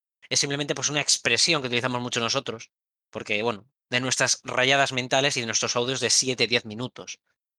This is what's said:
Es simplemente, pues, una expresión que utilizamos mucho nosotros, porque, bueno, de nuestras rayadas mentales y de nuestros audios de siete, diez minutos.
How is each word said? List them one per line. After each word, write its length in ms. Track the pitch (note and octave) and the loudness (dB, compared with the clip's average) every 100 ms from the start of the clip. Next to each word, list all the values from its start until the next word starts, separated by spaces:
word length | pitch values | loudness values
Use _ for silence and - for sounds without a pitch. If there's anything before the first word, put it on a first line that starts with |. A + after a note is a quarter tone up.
| _ _ - | _ _ -4
Es 120 | C3 | -2
simplemente, 340 | C#3+ C#3+ C#3+ | 0 -2 -4
pues, 140 | C#3 C3 | -4 -2
una 120 | D3 | -2
expresión 600 | C#3 - B2 A#2 - D#3 | 0 0 2 2 4 2
que 60 | B2+ | 0
utilizamos 320 | A#2+ B2+ B2 | 0 0 -2
mucho 160 | B2 A#2+ | -4 -2
nosotros, 540 | A2+ B2+ B2+ A2+ - _ _ _ _ | 0 -2 -4 -8 -14 _ _ _ _
porque, 320 | A2 G#2+ G#2 | -12 -4 -2
bueno, 200 | A#2 G#2 - _ _ | 0 -2 -8 _ _
de 100 | B2 | -2
nuestras 400 | C3 - B2+ - | 0 0 0 0
rayadas 500 | C3 B2 B2+ C#3 C3+ | -2 0 4 4 4
mentales 440 | C3 B2+ C3+ C#3+ C3+ | 0 0 2 2 0
y 40 | |
de 60 | A#2 | -2
nuestros 300 | G#2+ A#2 A#2+ | -2 0 0
audios 240 | B2 C3 | -2 0
de 100 | A#2 | 2
siete, 380 | - B2+ B2+ A2+ | 2 2 0 2
diez 160 | A#2+ | 2
minutos. 560 | A2+ G#2+ B2 - F#2 - _ _ _ | 0 -6 -8 -10 -14 -16 _ _ _